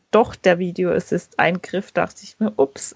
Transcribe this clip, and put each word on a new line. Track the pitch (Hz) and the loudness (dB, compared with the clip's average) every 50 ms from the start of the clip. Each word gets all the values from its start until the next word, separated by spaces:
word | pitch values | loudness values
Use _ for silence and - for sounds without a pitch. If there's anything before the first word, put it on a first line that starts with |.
| _ _ | _ _
doch | - 214 247 - - | 2 2 2 2 -2
der | - - 190 175 170 | 0 2 2 2 2
Video-Assist | 185 180 175 - 180 175 - - - - - 180 - _ _ - | 0 -4 -2 -2 0 0 0 0 -2 -2 -4 -4 -4 _ _ 0
eingriff, | - 160 180 185 - - - 185 202 - | 0 2 0 -2 -6 -6 -6 -6 -6 -4
dachte | - 175 170 - - - - | -2 -2 -2 -2 -4 -12 -20
ich | - - - | -14 -6 -4
mir, | 220 208 - | -4 -2 0
„Ups, | - - - - - - - - | 0 0 0 -2 -6 -14 -14 -6